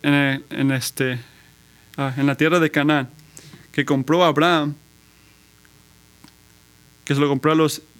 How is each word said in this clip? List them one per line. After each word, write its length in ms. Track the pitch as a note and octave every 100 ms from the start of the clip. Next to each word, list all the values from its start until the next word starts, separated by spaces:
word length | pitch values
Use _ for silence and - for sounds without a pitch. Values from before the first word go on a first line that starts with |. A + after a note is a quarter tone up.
en, 420 | D3 C#3+ C#3 C3+ -
en 220 | - C3+
este, 460 | C3+ - - C3 A#2+ - - - - - - - -
ah, 160 | C#3 C3
en 100 | C#3+
la 80 |
tierra 260 | C3+ D#3 F3
de 100 | D#3
Canaán, 380 | D3+ C#3+ D3+ C3 - - - - - -
que 120 | -
compró 400 | C#3+ C#3+ C3 E3
Abraham, 500 | F3 C#3+ E3 E3 D3 D3 - - _ _ - _ _ _ - - - - - - - - - _ _ _ _ _
que 100 | -
se 60 | C#3
lo 80 | C#3+
compró 240 | C3+ D3+
a 20 |
los 280 | D#3+ D#3 - -